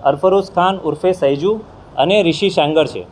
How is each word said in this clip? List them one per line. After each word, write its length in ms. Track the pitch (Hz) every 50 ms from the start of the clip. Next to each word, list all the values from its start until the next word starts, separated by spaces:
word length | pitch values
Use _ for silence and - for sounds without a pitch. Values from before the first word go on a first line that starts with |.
| -
અરફરોઝ 460 | 143 139 143 - 190 185 196 190 190
ખાન 280 | - 180 175 185 190 190
ઉર્ફે 340 | - 160 147 147 - 185 180
સૈજુ 480 | 180 147 139 139 143 151 196 214 214 214 - - - - - -
અને 260 | - 135 160 196 214 196
રિશી 280 | 170 156 - 202 196
શાંગર 360 | - - 151 147 156 160 156
છે. 160 | 131 - 98 90 85